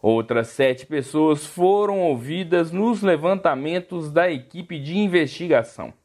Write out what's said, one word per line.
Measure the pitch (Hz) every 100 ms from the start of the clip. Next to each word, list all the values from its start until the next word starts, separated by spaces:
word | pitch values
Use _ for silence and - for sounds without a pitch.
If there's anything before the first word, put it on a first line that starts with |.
Outras | 104 113 113 120 117
sete | - 135 127 -
pessoas | 151 127 151 156 147 -
foram | - 180 202 208 196
ouvidas | 175 131 123 170 175 175 165
nos | 175 226 220
levantamentos | 196 165 160 190 180 135 147 175 180 180 156
da | 151 180
equipe | 147 123 170 175 165
de | 143 180
investigação. | 208 175 147 - 175 139 113 - 76 -